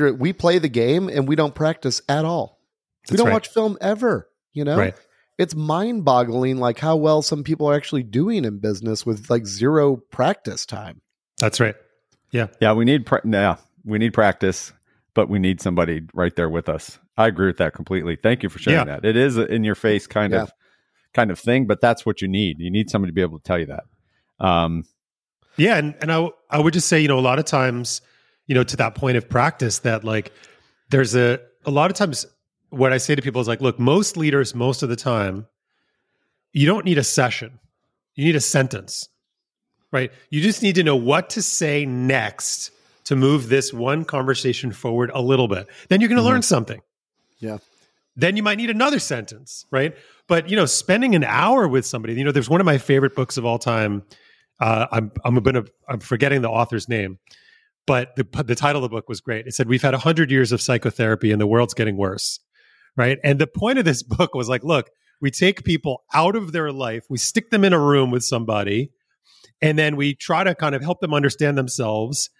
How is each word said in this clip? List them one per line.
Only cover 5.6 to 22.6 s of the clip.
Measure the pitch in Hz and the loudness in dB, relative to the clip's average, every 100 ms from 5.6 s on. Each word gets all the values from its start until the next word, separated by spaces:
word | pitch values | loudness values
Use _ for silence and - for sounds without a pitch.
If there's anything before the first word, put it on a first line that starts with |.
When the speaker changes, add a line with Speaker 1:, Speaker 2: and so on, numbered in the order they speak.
| 151 160 220 233 143 123 120 123 131 131 | -2 -2 -2 -2 2 2 2 0 -2 0
Speaker 1:
like, | 123 117 | -2 0
how | 156 160 | 0 2
well | 151 156 | 2 2
some | 147 151 | 0 -4
people | 143 156 147 | -4 -2 0
are | 147 | 0
actually | - 147 | -2 -6
doing | 117 117 190 220 | -2 -2 0 0
in | 117 101 | -2 -4
business | 107 95 110 110 120 | -4 -4 -4 -4 -4
with, | 107 110 | -4 -2
like, | 120 101 | -2 -2
zero | 98 127 156 143 127 | -2 0 2 2 0
practice | - - 135 208 - - - | -4 -2 -2 -2 -6 -10 -10
time. | 101 101 - _ _ _ - | -12 -14 -18 _ _ _ -2
Speaker 2:
That's | 110 - | 0 2
right. | 113 - _ _ _ _ _ | 0 -2 _ _ _ _ _
Yeah. | 123 107 - | -4 -4 0
Speaker 3:
Yeah, | 110 | 2
we | 110 | 4
need | 117 143 - | 4 2 2
pra-, | 131 | -2
yeah, | 113 104 98 85 _ _ | 0 2 2 0 _ _
we | 107 107 | -6 -2
need | 113 | 0
practice, | 107 104 - 95 90 - _ _ _ _ | 2 2 2 0 -2 -8 _ _ _ _
but | - 98 | 0 0
we | 101 | 2
need | 92 92 | 0 0
somebody | 95 87 85 80 80 | 0 0 0 -2 -6
right | - 87 | -2 -2
there | - 82 | 0 -2
with | 82 80 | -2 -4
us. | 78 - - _ - | -6 -8 -20 _ 0
I | 113 | 0
agree | 90 95 | 2 0
with | - | 0
that | 82 | -2
completely. | - - 95 82 78 | -4 -6 -4 -4 -2
Thank | 110 127 | 0 0
you | 98 | -4
for | - | -4
sharing | - 156 92 | 0 0 0
Speaker 2:
Yeah. | 71 | -4
Speaker 3:
that. | |
It | 107 113 | 0 2
is | 139 117 | 2 0
a | - | -2
in-your-face | 113 107 101 110 104 - | -2 -2 -2 0 0 -2
kind | 107 104 | -2 0
Speaker 1:
Yeah. | 95 | 0
Speaker 3:
of, | 104 _ _ _ _ _ _ | -4 _ _ _ _ _ _
kind | - 110 | 0 0
of | 85 | 0
thing, | - 131 113 | 0 2 2
but | 104 | 2
that's | 120 117 | 2 2
what | - 101 | -2 -4
you | 95 | -2
need. | 95 98 | -2 -2
You | 76 | -4